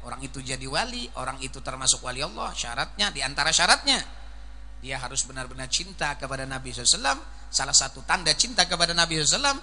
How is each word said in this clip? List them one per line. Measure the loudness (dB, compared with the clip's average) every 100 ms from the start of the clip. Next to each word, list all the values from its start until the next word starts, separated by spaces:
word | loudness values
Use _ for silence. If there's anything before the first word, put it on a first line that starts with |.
| -10
orang | -10
itu | -8 -8
jadi | -6 -6 -2
wali, | 0 0 -4 -8 -6
orang | -6 -6
itu | -8 -8
termasuk | -8 0 2 2 -2
wali | -4
Allah, | -4 -4 -6
syaratnya, | -4 -4 -2 -4 0 0
di | 0
antara | -4 2 4
syaratnya, | 6 6 6 6 2 0 -10 -10 -12 -12 -12 -12 -12
dia | -8 -6
harus | -4 -4 -4
benar-benar | -6 -8 -8 -2
cinta | -2 -4 -4 -2
kepada | -2 -6 -4 -4
Nabi | -6 -6
sallallahu | 0 2
alaihi | 4
wasallam. | 2 0 -4 -12 -4
Salah | -2 4
satu | 4 4 -6
tanda | 0 2 4 4
cinta | 4 4 2
kepada | 4 2
Nabi | 4 4 4
sallallahu | 4
alaihi | 4
wasallam | 2 0